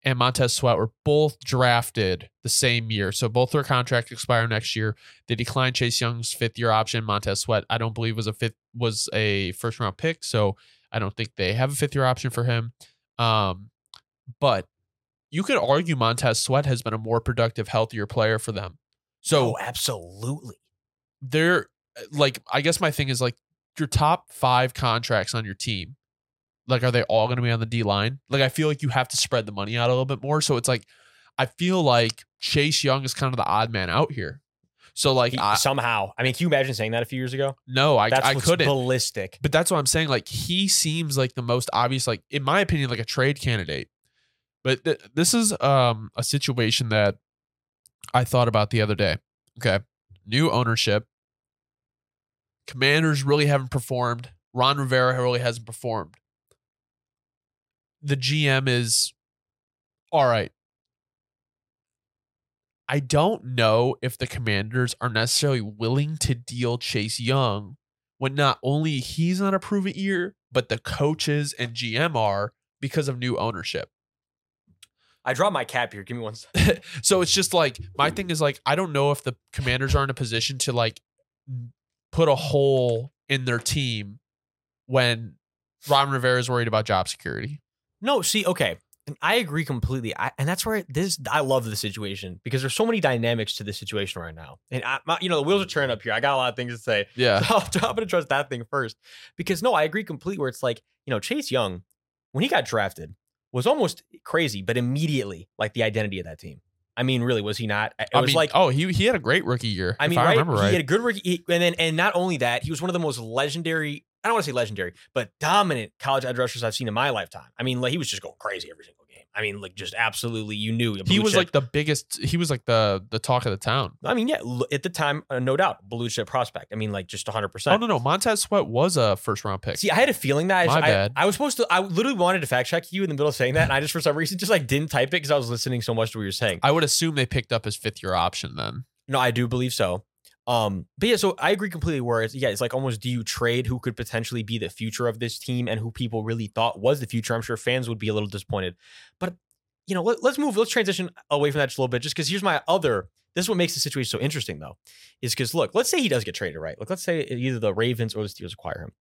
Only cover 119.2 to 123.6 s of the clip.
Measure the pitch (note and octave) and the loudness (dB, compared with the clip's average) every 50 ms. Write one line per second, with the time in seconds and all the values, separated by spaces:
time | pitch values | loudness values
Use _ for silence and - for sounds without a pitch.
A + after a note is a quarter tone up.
119.2 | _ _ _ G#2 G#2+ G#2 G2 G#2 G2 F#2 F#2 G#2 F#2+ F2 - A2 A#2 A2+ - - | _ _ _ -4 -4 -4 -4 -6 -12 -12 _ -12 -12 -10 -4 -2 -2 -2 -2 -4
120.2 | - A#2 A2+ A2 G#2+ G#2 G#2+ G#2 G#2+ A2 A2+ A2+ A#2+ A2+ G#2 F#2+ F#2+ - F3+ G3+ | -6 -4 -4 -6 -6 -6 -6 -4 -4 -2 0 0 0 -2 -2 -4 0 2 2 2
121.2 | G#3+ G#3+ G3 - C#3+ - - C#3+ C3+ A#2+ - D3 D3+ D3+ D3 C#3 - _ - - | 4 4 2 2 0 2 0 0 0 0 -4 -2 0 0 -2 -2 -4 _ -8 -4
122.2 | A2 C3+ D#3 E3+ F3 D3+ C#3+ A#2+ _ - A#2 A2+ A2 G#2 G2 F#2+ F#2+ - - G#2+ | -2 -2 0 0 0 0 -2 -4 _ 2 4 4 4 4 2 0 -4 -4 -6 -4
123.2 | - - B2+ B2 A#2 B2 - G#2+ | 0 2 0 2 2 -2 -4 -2